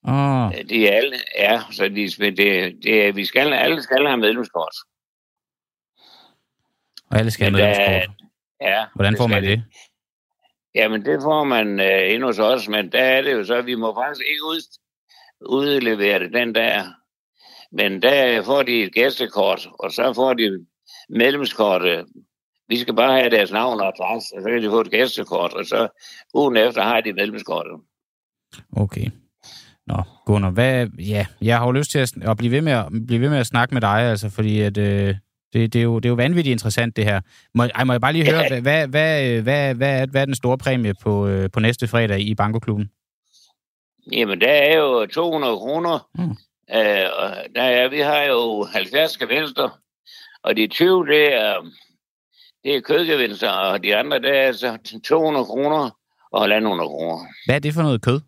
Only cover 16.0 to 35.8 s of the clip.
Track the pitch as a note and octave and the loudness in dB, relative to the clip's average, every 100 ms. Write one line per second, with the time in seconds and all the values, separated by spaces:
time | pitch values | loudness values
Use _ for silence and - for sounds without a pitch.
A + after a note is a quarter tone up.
16 | G2+ G2 F2+ A#2+ A#2 A2 A2+ G#2 F2+ - | 0 0 -2 -4 -2 0 0 -2 -6 -16
17 | _ _ _ _ _ - - - G#2 F#2+ | _ _ _ _ _ -20 -12 -2 -2 2
18 | A#2+ C#3+ B2+ A2+ G2 C#3 B2+ A#2+ F#2+ A2 | 2 4 2 2 0 0 2 0 0 2
19 | C3 C3 A#2 G#2 G2 F2+ - - - - | 0 0 -4 0 0 0 -6 -10 -8 -2
20 | B2+ A#2+ C3 B2 A2 F#2+ E2+ _ _ - | -2 0 0 2 0 -2 -12 _ _ -20
21 | - A2+ B2+ C#3+ B2 - G#2 F#2 F2+ E2+ | -8 2 2 2 -4 0 2 2 0 -2
22 | E2+ - _ _ _ _ _ A#2+ A#2+ A2+ | -6 -20 _ _ _ _ _ -6 -2 2
23 | B2+ C3 A#2+ A2+ F#2+ G2+ B2+ A2 F#2+ - | 4 4 4 2 2 0 -2 -2 -4 -4
24 | F2+ A2+ - G2+ G2 A#2+ G#2+ A2+ G#2 G#2+ | -6 -6 -8 -8 -4 -2 0 0 0 0
25 | B2 - G2+ F2 F2 F2 G2+ A2 A#2 _ | 0 -2 -6 -4 -4 -6 -4 -2 -2 _
26 | - - _ A#2 C#3+ A#2 A2+ A2 G#2 A#2 | -20 -20 _ 0 2 4 2 2 0 0
27 | A2+ F#2 G#2 G#2+ F#2 E2 E2 F2 _ _ | -2 -4 -4 -4 -8 -8 -8 -14 _ _
28 | _ _ _ _ _ - _ - G2+ - | _ _ _ _ _ -20 _ -4 -4 -4
29 | A2 - _ _ - - - _ - - | -8 -8 _ _ -20 -20 -20 _ -8 -6
30 | F2+ _ - G#2 F#2+ F2+ B2+ B2+ A#2 - | -6 _ 0 0 2 2 2 2 -2 -6
31 | F#2+ G#2 F#2+ - G#2+ A#2 B2 C3 D3 D3 | -6 -4 -4 -4 0 2 2 0 0 -2
32 | B2 - F2 A2 A#2 C3 D#3+ B2 G2+ G#2+ | -2 -2 -4 -2 0 0 0 0 -2 -6
33 | A#2 A#2 C#3 D3 A#2 B2 B2+ C3 G#2+ G#2+ | -2 0 2 0 0 0 0 0 2 2
34 | A#2+ G#2 G#2 - G#2+ G#2+ G#2 G#2 G#2 G2+ | 0 -2 -4 -2 0 0 0 0 0 0
35 | G2 G2 _ _ _ A#2 A2+ A#2 | -2 -4 _ _ _ -2 0 2